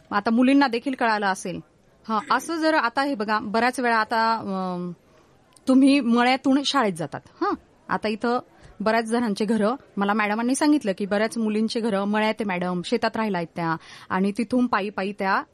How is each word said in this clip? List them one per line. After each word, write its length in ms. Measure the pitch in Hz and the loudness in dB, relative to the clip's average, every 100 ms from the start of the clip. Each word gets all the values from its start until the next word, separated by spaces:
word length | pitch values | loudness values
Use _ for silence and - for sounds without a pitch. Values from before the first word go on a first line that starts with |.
| _ | _
आता 180 | 202 233 | -4 0
मुलींना 380 | 226 254 277 277 | 2 4 4 4
देखील 260 | 233 277 | 0 -4
कळालं 320 | 262 233 214 202 | -2 0 0 0
असेल. 340 | 190 190 165 - _ _ _ - | -2 -6 -10 -14 _ _ _ -4
हां, 300 | 220 - 247 | -4 0 -2
असं 180 | 262 330 | 0 -2
जर 180 | 311 | 2
आता 300 | 311 233 277 | 2 0 -2
हे 120 | 285 240 | -2 -2
बघा, 240 | 214 214 | -2 -2
बऱ्याच 400 | 214 220 240 254 | 0 0 0 0
वेळा 180 | 240 226 | 0 0
आता, 360 | 214 226 226 | 0 0 0
अं, 580 | 226 202 190 185 180 175 170 _ _ _ _ _ _ - | 0 -4 -4 -4 -6 -8 -10 _ _ _ _ _ _ 2
तुम्ही 320 | 262 269 285 | 4 6 4
मळ्यातून 640 | 233 233 247 262 277 269 | 4 2 4 2 2 2
शाळेत 300 | 269 277 214 | 2 0 0
जातात. 260 | 165 156 131 - - | -2 -8 -8 -14 -4
हां, 120 | 392 349 - _ - | -2 -2 -8 _ -6
आता 180 | 185 214 | -4 -2
इथं 320 | 220 240 247 - _ - - | -2 -2 -2 -4 _ -20 -6
बऱ्याच 260 | 208 226 226 | 0 0 0
जणांचे 400 | 240 240 196 214 | -2 0 -2 0
घरं, 300 | 220 208 269 - - | 0 0 -2 -6 -4
मला 160 | 202 | 0
मॅडमांनी 420 | 214 208 214 240 269 | 0 0 0 -2 2
सांगितलं 360 | 302 302 208 185 | 4 4 2 -4
की 80 | 202 | -2
बऱ्याच 320 | 208 220 233 | 0 0 -2
मुलींचे 420 | 214 214 220 240 | -2 0 0 -2
घरं 240 | 226 196 | -2 -2
मळ्यात 300 | 202 214 214 | 0 0 0
आहे 120 | 220 202 | -2 -4
मॅडम, 360 | 180 185 180 170 | -2 -2 -4 -2
शेतात 300 | 240 226 220 | -2 -2 -2
राहिल्या 240 | 220 180 | -2 -2
आहेत 80 | 170 - | -4 -4
त्या 200 | 165 160 - - - | -4 -4 -8 -20 -6
आणि 220 | 185 196 202 | 0 0 0
तिथून 300 | 233 254 247 | -2 0 2
पायी 220 | 220 202 | 0 -2
पायी 240 | 202 196 202 | -4 -6 -4
त्या 240 | 190 220 - | -2 0 -2